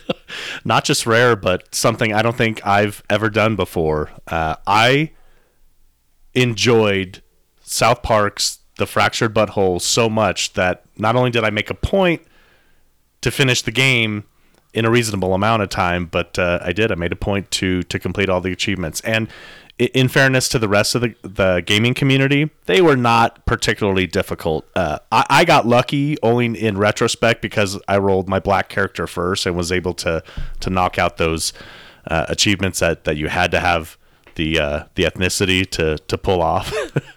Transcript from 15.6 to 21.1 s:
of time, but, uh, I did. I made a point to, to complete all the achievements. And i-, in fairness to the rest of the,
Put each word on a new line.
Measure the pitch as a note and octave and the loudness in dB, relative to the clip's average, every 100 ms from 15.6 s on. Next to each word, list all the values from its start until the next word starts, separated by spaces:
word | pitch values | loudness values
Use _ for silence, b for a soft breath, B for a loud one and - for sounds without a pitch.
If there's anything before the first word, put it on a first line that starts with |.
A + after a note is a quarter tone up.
of | G2 | 0
time, | - F2+ F2 E2+ | -2 0 -2 -2
but, | F2 F2 - | -4 -4 -2
uh, | F2+ F2 | -2 -2
I | F2+ | -2
did. | F2+ A2 | -2 -2
I | E2+ | -2
made | F2 | -4
a | F2+ | -4
point | - G2+ F2+ | -4 -4 -4
to, | - F#2+ F2+ | -4 -2 -2
to | F2 - | -4 -6
complete | F#2+ F#2+ F#2+ | -6 -2 0
all | F2+ | 0
the | F#2 | -2
achievements. | F2+ - F#2 E2 - | -4 -4 -4 -6 -8
And | - A2 A2 B B B B - | -4 -2 -4 B B B B -4
i-, | B2 C3 | 0 2
in | C3 | 2
fairness | C#3+ C3+ C3 - | 4 2 2 0
to | C3 | 0
the | G#2+ | 2
rest | G2+ G#2+ | 2 2
of | B2 | 0
the, | A#2 | -2